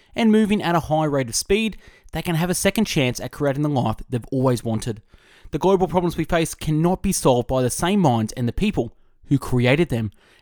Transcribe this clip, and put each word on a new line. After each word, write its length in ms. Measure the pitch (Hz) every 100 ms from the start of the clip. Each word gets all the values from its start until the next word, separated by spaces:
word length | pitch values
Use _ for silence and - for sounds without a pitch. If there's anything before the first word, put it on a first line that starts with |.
| _
and 180 | - 226
moving 300 | 214 214 208
at 120 | 165
a 60 | 170
high 240 | - 156
rate 240 | 156 139 120
of 60 |
speed, 420 | - - 214 220 - - - -
they 100 | 160
can 140 | 180 160
have 120 | 180
a 60 |
second 320 | 175 196 220 202
chance 340 | 160 123 117
at 120 | 123
creating 280 | - 143 135
the 80 | 151
life 280 | 135 110 110 -
they've 160 | 120 -
always 320 | 135 131 120
wanted. 380 | 117 110 127 104 - - _ _ -
The 80 | 156
global 280 | 185 190 180
problems 300 | 180 175 160
we 80 |
face 300 | 160 170 160
cannot 480 | - - 156 175 185
be 100 | 196
solved 340 | - 147 123 -
by 140 | 131
the 80 | 127
same 320 | - 175 208
minds 320 | 160 117 110
and 160 | - 120
the 60 |
people 420 | - 208 - 117 - _ _ -
who 120 | 143
created 520 | - 123 123 143 175
them. 220 | 113 92 - _ _